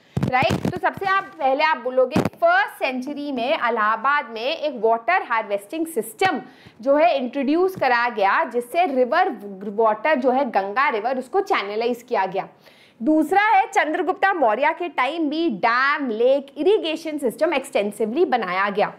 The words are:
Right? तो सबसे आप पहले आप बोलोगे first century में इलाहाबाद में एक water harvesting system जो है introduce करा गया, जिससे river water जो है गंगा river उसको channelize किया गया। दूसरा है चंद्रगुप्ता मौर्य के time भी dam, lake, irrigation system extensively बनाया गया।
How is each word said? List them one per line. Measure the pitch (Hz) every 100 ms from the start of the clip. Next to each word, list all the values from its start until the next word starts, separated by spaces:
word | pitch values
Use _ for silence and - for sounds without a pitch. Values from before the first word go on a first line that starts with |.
| _ - -
Right? | 254 302 - -
तो | -
सबसे | 339 - 381
आप | 381
पहले | - - 269 269
आप | 311 302
बोलोगे | 240 254 254 302
first | - - 339 359 427
century | - 294 254 254 285 285
में | 254 240 311
इलाहाबाद | 233 226 214 220 269 294 240
में | 226 247 320
एक | 294 254
water | 220 226 233 370
harvesting | 330 226 208 202 - 320 330
system | 233 208 - 381 285 - - - -
जो | 233 285
है | 339 277
introduce | 247 277 254 320 370 370
करा | 269 240 240
गया, | 214 196 247
जिससे | 311 233 240 330 359
river | 262 247 320 381 226 202 190
water | 202 202 226 214 302
जो | 302 262
है | 254
गंगा | 277 208 196 202 285
river | 226 226 262
उसको | 254 381
channelize | 392 269 202 214 240 240
किया | - 220 190
गया। | 175 170 _ - - _ -
दूसरा | 233 311 311 381
है | 415 392 440
चंद्रगुप्ता | 403 302 339 320 370 381
मौर्य | 370 240 214 285 302
के | 349
time | - 254 330 302
भी | 302 339
dam, | 208 233 240 269 302 269
lake, | 214 247 277 277 -
irrigation | 311 415 320 311 320 302
system | 269 - 320
extensively | 285 262 247 202 - 214 254
बनाया | 359 247 180 175 202
गया। | 202 170